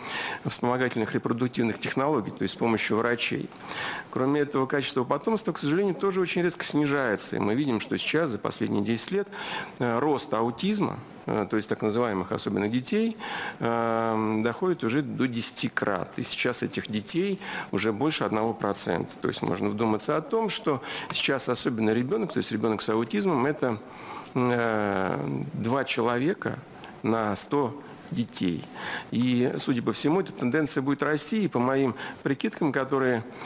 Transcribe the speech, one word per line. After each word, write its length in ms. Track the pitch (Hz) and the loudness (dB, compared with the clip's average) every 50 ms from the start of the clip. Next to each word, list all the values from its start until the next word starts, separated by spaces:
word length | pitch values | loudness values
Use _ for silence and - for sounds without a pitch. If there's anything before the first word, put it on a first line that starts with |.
| - - - - - - - - - | -6 -8 -6 -6 -4 -6 -6 -6 -4
вспомогательных 680 | - - - - 120 123 127 127 123 - 120 110 - - | -4 -2 0 2 2 2 2 2 2 2 0 0 0 0
репродуктивных 680 | 131 - - 120 117 127 120 - - 117 113 101 - | 0 0 0 0 0 0 0 2 2 2 2 0 0
технологий, 520 | - - - 135 135 147 156 123 98 98 | -4 -2 0 2 2 4 2 2 0 -2
то 120 | - - 110 | -2 -2 -2
есть 100 | 95 - | -2 0
с 40 | |
помощью 400 | - 123 117 113 104 - - 113 | 0 2 2 4 2 2 2 2
врачей. 520 | 107 117 120 120 - - - 117 143 - - - - - - - - - - - - - - | 2 4 2 2 0 0 -2 -2 -2 -4 -8 -10 -14 -12 -10 -8 -6 -6 -6 -6 -8 -10 -6
Кроме 300 | - - 127 135 143 147 | -2 0 2 2 4 2
этого, 260 | 143 143 143 139 131 | 2 2 2 2 2
качество 360 | 131 151 143 127 - - 135 120 | 2 2 0 0 0 0 0 2
потомства, 480 | - 139 143 - 226 226 208 - 180 | 2 0 0 2 0 -2 0 0 -2
к 60 | 160 | -4
сожалению, 380 | - 160 143 151 185 202 196 165 | -2 0 0 2 2 2 0 0
тоже 260 | 185 196 196 185 190 | 0 -2 0 0 0
очень 220 | 180 165 - 180 175 | -2 0 0 0 0
резко 200 | 175 165 - - | 0 0 -2 -2
снижается. 720 | - - 147 151 143 143 143 135 120 101 92 - - - | 0 2 2 2 2 2 2 2 2 0 0 -2 -2 -2
И 40 | 113 | 0
мы 160 | 104 101 110 | 0 2 2
видим, 240 | 131 151 139 117 104 | 2 2 2 0 0
что 180 | - - 107 | 0 -2 -2
сейчас, 320 | 95 - - - 151 170 143 | -2 0 0 2 2 2 0
за 80 | 107 | -2
последние 460 | - - 113 - - 117 107 107 104 101 | -2 -4 -4 -2 -2 -2 0 0 0 0
десять 280 | 104 117 113 - - | 0 0 -2 -2 -2
лет, 160 | 185 196 196 - - - - - - - - - - - | -2 -2 -2 -4 -8 -10 -8 -6 -6 -8 -8 -10 -6 -2
э, 200 | 123 120 117 120 | 0 0 2 2
рост 340 | 139 156 143 120 - - - | 2 2 2 0 0 0 0
аутизма, 640 | 110 117 123 127 - - 190 214 202 170 - - - - - - - - | 0 2 0 0 0 0 0 0 2 0 -2 -2 -6 -10 -14 -16 -10 -4
э, 220 | - 117 110 101 - | -2 0 0 0 0
то 80 | - | 0
есть 100 | 107 101 | 0 0
так 140 | - 107 - | 0 -2 0
называемых 500 | 117 107 104 117 123 117 101 95 87 - | 0 0 2 2 2 2 0 -2 -2 -2
особенно 380 | - - - - 101 98 101 104 | -2 -2 -2 0 0 2 2 2
детей, 480 | 117 127 127 - 208 214 226 226 220 - - - - - - - - - | 0 0 0 0 0 2 2 0 -2 -4 -8 -8 -6 -6 -6 -8 -6 -2
э, 800 | - 117 117 117 117 117 113 113 113 113 110 110 110 107 110 107 110 | -2 0 0 2 2 2 2 2 2 2 2 2 2 2 2 2 0
доходит 400 | 120 113 - 185 185 170 - 135 | 0 0 0 -2 -2 0 0 0
уже 180 | 110 117 151 | 0 0 0
до 260 | 143 120 107 - 127 | 0 -2 -2 0 0
десяти 420 | 131 117 117 110 - - - - 113 | 0 0 -2 -4 -2 -2 -2 -4 -2
крат. 480 | - - - 104 101 90 90 - - | -2 0 0 2 0 0 -2 -4 -6
И 60 | - - | -6 -4
сейчас 380 | - - - - 123 123 - | -4 -2 0 0 0 0 0
этих 280 | - - - - - - | -2 -4 -4 -4 -4 -2
детей 520 | 104 107 104 - - 165 190 202 190 190 - - - - - - | -4 -4 -4 -2 -2 0 0 0 -2 -4 -6 -8 -8 -8 -6 -4
уже 200 | - 95 98 113 | -2 0 0 0
больше 320 | 107 104 135 160 151 - 127 | 0 2 0 0 2 0 0
одного 300 | 101 107 110 110 117 110 | 0 2 2 2 2 0
процента. 600 | - - 101 98 - - 101 90 - - - - - | 0 0 0 0 0 0 0 0 0 0 -4 -4 -2
То 60 | - | -2
есть 140 | - - - | -2 0 0
можно 280 | - - 85 98 101 101 | 0 0 0 0 0 0
вдуматься 460 | 104 107 117 113 107 104 - - 151 | 0 2 2 2 2 2 2 0 0
о 60 | 156 | 0
том, 280 | 165 - 226 226 226 202 | 0 0 0 0 0 0
что 320 | - - - 160 143 123 - - - - - - | -2 0 0 0 0 0 -2 -6 -8 -8 -8 -6
сейчас 380 | - - - - 139 131 - - | -2 0 2 2 2 2 0 0
особенно 400 | 123 - - 156 123 110 110 107 | 0 0 0 0 2 4 4 4
ребёнок, 420 | 110 120 123 131 196 226 208 - | 4 4 2 2 0 0 0 0
то 60 | - | 0
есть 140 | - 104 - | -2 0 0
ребёнок 300 | 110 107 113 113 107 101 | 0 0 2 2 2 2
с 80 | - - | 2 2
аутизмом, 560 | 107 113 117 120 - 208 196 190 165 127 123 | 2 2 2 2 0 2 2 4 4 4 4
это, 340 | 147 151 151 143 127 117 120 - - - - - - - - - - - | 2 2 2 0 0 0 -2 -6 -12 -16 -14 -14 -12 -12 -12 -12 -4 0
э, 1080 | 131 123 123 123 120 117 117 110 107 104 101 101 95 95 90 - - 143 - 143 - - - - | 2 4 4 4 4 4 2 2 2 2 2 2 2 2 2 0 0 -2 -2 -4 -4 -4 -6 -4
два 300 | - 107 113 127 139 131 | -4 -2 0 0 0 0
человека 720 | - - - 113 117 120 120 131 165 202 - - 120 - - - - - - - - - - - | 0 0 2 2 2 2 2 2 0 0 0 -2 -4 -4 -4 -8 -14 -16 -16 -16 -16 -10 -2 0
на 320 | 110 113 113 110 104 101 | 2 2 4 2 2 0
сто 380 | - - - 143 147 139 113 - - - - - - - - | -2 -2 0 2 2 2 0 -2 -8 -12 -16 -16 -16 -12 -4
детей. 520 | 175 190 - - - - - 90 85 - - - - - - - - - - - | -4 -2 -2 -2 -2 -2 0 0 0 -2 -4 -10 -12 -10 -8 -6 -6 -8 -6 -2
И, 420 | - 113 123 127 123 120 123 139 - | 0 2 2 4 4 4 2 2 2
судя 240 | 127 - - 135 117 | 0 0 2 0 2
по 100 | 117 117 | 2 0
всему, 300 | 107 - - 147 160 196 | 0 2 2 4 4 2
эта 100 | 190 - | 2 0
тенденция 500 | - - 131 123 123 160 156 135 - 147 | -4 -2 0 2 2 2 2 2 0 0
будет 220 | 131 139 139 135 147 | 0 0 0 2 2
расти. 400 | 143 156 147 - - 226 220 202 | 2 2 0 0 0 0 0 0
И 40 | |
по 120 | 165 - 123 | 2 2 2
моим 360 | 120 127 135 135 135 127 113 - - - - - - | 4 4 4 4 4 2 0 -2 -8 -12 -10 -4 -2
прикидкам, 480 | 143 139 - - 220 - - 185 143 | -2 0 0 -2 -4 0 0 0 2
которые 520 | 123 139 131 131 139 135 131 127 123 113 113 - - - - | 2 0 0 2 2 2 4 4 2 2 0 -4 -10 -12 -10